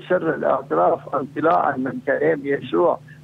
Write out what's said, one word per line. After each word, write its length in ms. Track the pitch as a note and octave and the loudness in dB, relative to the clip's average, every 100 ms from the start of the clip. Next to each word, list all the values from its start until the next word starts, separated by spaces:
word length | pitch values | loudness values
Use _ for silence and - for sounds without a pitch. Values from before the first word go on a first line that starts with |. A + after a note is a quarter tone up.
| - | 0
سر 260 | F3+ D#3+ | 0 0
الاعتراف 800 | - D3 C3+ - D#3 F3 E3 - | 0 0 0 0 2 2 2 -2
انطلاقًا 640 | - C3 D3 D#3 F3 D3 C3+ | -6 -6 -2 2 2 2 -2
من 160 | C3+ B2 - | -4 -4 -2
كلام 340 | C3 D#3 D3+ | 0 0 0
يسوع، 540 | C#3 C#3 B2 E3+ - - - - | -2 -4 0 2 2 0 -6 -8